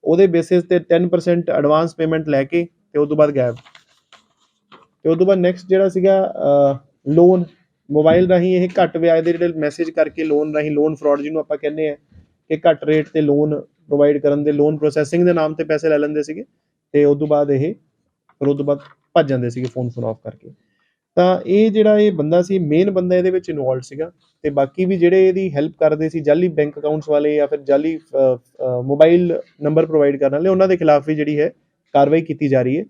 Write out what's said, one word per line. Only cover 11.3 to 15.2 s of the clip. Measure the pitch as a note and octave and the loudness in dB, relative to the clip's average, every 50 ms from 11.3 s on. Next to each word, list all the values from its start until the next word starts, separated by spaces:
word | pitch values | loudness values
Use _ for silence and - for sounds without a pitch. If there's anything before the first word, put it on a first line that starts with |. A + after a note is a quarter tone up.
| D#3 D#3+ | -6 -6
ਆਪਾਂ | D3 _ D3+ C#3+ | -6 _ -8 -6
ਕਹਿੰਦੇ | D#3 D3 D3+ D#3 D#3 D3+ | -6 -8 -6 -4 -4 -6
ਆ | C#3+ - _ _ _ - _ _ _ _ _ _ | -6 -8 _ _ _ -20 _ _ _ _ _ _
ਕਿ | D#3+ D#3 - E3+ | -6 0 0 0
ਘੱਟ | D#3+ - - | 0 0 0
ਰੇਟ | D3 D#3 D#3 D3 - _ | 0 0 0 0 -2 _
ਤੇ | D#3 | -2
ਲੋਨ | D#3 C#3+ C#3+ C#3+ D3+ D3+ D3+ D3 | 0 0 2 0 0 -2 -2 -6
ਪ੍ਰੋਵਾਈਡ | - _ _ _ _ - C#3+ C#3+ C#3+ C#3+ D3 C#3+ | -8 _ _ _ _ -6 0 2 2 2 2 2
ਕਰਨ | C#3+ D3 C#3+ D3 D3 | 0 0 0 0 -2
ਦੇ, | D3+ | -2
ਲੋਨ | D3 C#3+ D3 D3+ D#3 D3+ | 0 2 0 0 0 0
ਪ੍ਰੋਸੈਸਿੰਗ | D3+ D3+ D3 D#3 D3+ C#3+ E3 E3+ | -2 -2 -2 -2 -4 -2 0 0